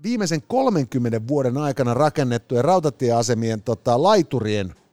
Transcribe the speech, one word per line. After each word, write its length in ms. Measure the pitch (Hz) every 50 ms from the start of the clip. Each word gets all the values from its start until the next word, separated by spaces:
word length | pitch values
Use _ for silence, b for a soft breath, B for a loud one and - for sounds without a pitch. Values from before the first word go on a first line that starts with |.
viimeisen 400 | 147 220 247 220 202 165 170 147
kolmenkymmenen 840 | - - 233 262 269 254 208 156 131 - - 127 120 120 113 110 110 123
vuoden 280 | 147 143 131 123 123 143
aikana 360 | 151 143 131 139 127 120 117
rakennettujen 680 | 131 151 151 - 156 135 123 120 117 - - 127 120 127
rautatieasemien, 1000 | 160 185 185 156 147 - - 131 117 117 117 117 123 120 110 113 113 110 110
tota, 400 | - 123 113 - - 123 117 127
laiturien 720 | 160 202 220 196 156 - 143 117 104 107 104 104 98 90 - - _ _